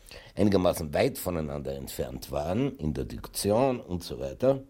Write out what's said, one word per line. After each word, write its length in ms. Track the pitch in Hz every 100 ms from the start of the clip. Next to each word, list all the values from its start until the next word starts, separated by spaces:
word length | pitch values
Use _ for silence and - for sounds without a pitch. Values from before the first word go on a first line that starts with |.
| - - -
einigermaßen 600 | - 101 95 90 78 78
weit 240 | 85 123 -
voneinander 560 | 92 85 78 71 67
entfernt 560 | 69 67 - 65 65 -
waren 440 | 69 78 101 139 -
in 160 | 78
der 100 | 71
Diktion 760 | - 113 - - 101 107 135 123
und 220 | - 87
so 160 | - 62
weiter, 440 | 67 - 127 135